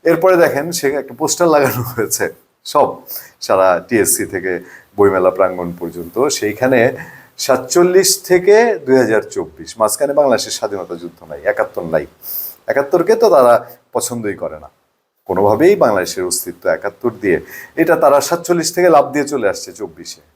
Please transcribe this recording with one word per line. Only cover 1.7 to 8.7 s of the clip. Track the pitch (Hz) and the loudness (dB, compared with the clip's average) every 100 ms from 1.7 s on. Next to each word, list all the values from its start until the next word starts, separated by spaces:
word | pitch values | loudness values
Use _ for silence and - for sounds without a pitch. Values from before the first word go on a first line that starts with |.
| 117 | -2
হয়েছে, | 117 - 101 - 95 - _ _ | -6 -6 -6 -4 -6 -8 _ _
সব | - 147 - - - - - _ | -4 0 0 -2 -16 -18 -18 _
সারা | - 98 95 87 - | -2 2 2 2 0
টিএসসি | 113 90 - 98 | 0 0 -2 -4
থেকে | 95 92 90 - - _ - | -6 -6 -8 -10 -20 _ 2
বইমেলা | 101 95 92 | 2 4 2
প্রাঙ্গণ | 92 92 90 87 87 | 2 0 0 -8 -8
পর্যন্ত, | 85 85 82 104 143 | -10 -10 -10 -4 -2
সেইখানে | - 104 104 127 127 117 135 - - - - | -2 -6 -2 0 2 2 -2 -16 -20 -20 -10
সাতচল্লিশ | - 127 - 175 180 185 180 - | -2 -2 0 2 4 4 2 -2
থেকে | - 180 185 208 233 | 0 0 4 4 4